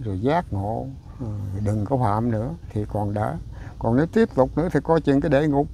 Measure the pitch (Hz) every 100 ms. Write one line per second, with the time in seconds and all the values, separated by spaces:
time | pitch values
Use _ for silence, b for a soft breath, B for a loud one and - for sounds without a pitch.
0 | 110 95 123 170 - 98 101 120 135 135
1 | - - 113 101 98 98 104 107 95 131
2 | 110 107 120 110 127 170 - 107 104 104
3 | 101 104 117 170 - B B - 113 123
4 | 165 226 226 135 131 147 170 143 - 165
5 | 143 139 170 135 156 139 156